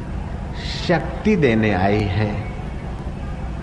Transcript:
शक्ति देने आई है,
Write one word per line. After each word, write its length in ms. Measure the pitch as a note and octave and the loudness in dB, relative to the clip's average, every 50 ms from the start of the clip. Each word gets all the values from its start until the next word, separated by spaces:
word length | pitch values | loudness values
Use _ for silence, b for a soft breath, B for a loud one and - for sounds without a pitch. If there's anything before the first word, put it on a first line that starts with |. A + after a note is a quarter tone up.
| - - - - - - - - - - - - - - - - - | -6 -6 -6 -6 -6 -6 -6 -6 -6 -6 -6 -6 -6 -6 -4 -2 0
शक्ति 480 | - E3+ D#3+ - - - - - G#3+ G#3+ | 2 2 2 2 -2 -4 0 2 2 4
देने 380 | F3 D3 A#2+ A2+ A2 A2 G#2+ G2 | 6 6 6 6 6 4 4 4
आई 280 | F2+ F#2+ G2+ G#2 G#2+ | 4 4 4 4 4
है, 420 | G#2 G2 F2+ G#2 G#2+ G#2 G#2 G2+ - - - - - - - - - - - - - - - - - - - - - - - - | 2 2 2 2 0 0 0 -4 -4 -6 -6 -6 -6 -6 -6 -6 -6 -6 -6 -6 -6 -6 -6 -6 -6 -6 -6 -6 -6 -6 -6 -6